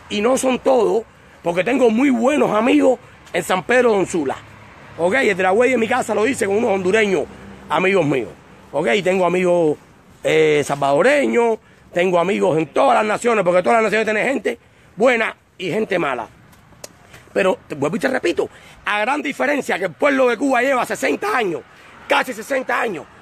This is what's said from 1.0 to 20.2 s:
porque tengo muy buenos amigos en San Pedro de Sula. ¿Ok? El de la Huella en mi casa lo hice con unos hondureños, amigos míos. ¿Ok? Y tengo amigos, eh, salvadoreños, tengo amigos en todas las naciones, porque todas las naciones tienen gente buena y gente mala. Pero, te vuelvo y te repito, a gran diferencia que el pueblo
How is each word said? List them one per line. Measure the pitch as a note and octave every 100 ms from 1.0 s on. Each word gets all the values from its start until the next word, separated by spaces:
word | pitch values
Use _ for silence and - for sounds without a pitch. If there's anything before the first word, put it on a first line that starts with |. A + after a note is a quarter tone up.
| - - - -
porque | E3+ E3+
tengo | F3+ B3+ B3
muy | A3 C#4+
buenos | A#3+ A#3+ D4 G3+
amigos | G#3 A#3 D4 C4+ B3 - - -
en | E3+
San | E3+ F#3
Pedro | D#3+ B3 A#3+ G#3
de | F3
Sula. | F3+ C3+ A2+ - - - - - -
¿Ok? | - B3+
El | A#3+ F3+
de |
la | F#3
Huella | G3 B3
en | B3
mi | A3+
casa | B3 -
lo | G#3 A3
hice | C4 G3+
con | G3
unos | A#3+
hondureños, | G3 F3+ G#3+ G#3 F3 A2+ - - - -
amigos | D3+ F#3 G3 D3
míos. | C#3+ G2 - - - -
¿Ok? | C#3+ F#3+
Y | A3
tengo | F3+ F#3+ F3
amigos, | F3+ F3+ F3 D#3+ C#3+ - - - -
eh, | C#3 D#3 D#3+ D3
salvadoreños, | C3+ C#3+ C#3 C#3+ A3 D4 A#3+ A#3 A#3 A3 _ - -
tengo | F3 F#3 F3
amigos | F3 G#3 F#3+ D#3
en | D#3+
todas | - C4+ A3+
las | G#3+
naciones, | G3 A#3 A3
porque | F3+ F3+
todas | G3+ A#3
las | A3
naciones | G#3+ G#3+
tienen | G#3+ A3+
gente | C4 G3+ A#3 _ _ - -
buena | B3 A#3 G#3 - _ -
y | F3+
gente | G3 A3 F#3
mala. | D3+ B2 G#2+ - - - - - - - - - -
Pero, | G3 F#3+ F#3 -
te | D3
vuelvo | C#3+ F#3
y |
te | C4
repito, | B3+ F4 - - - - - -
a | G#3
gran | G#3+ D4
diferencia | C#4+ B3 C4 C#4+ - G3+
que | F#3+
el |
pueblo | D3 C#4+ C4+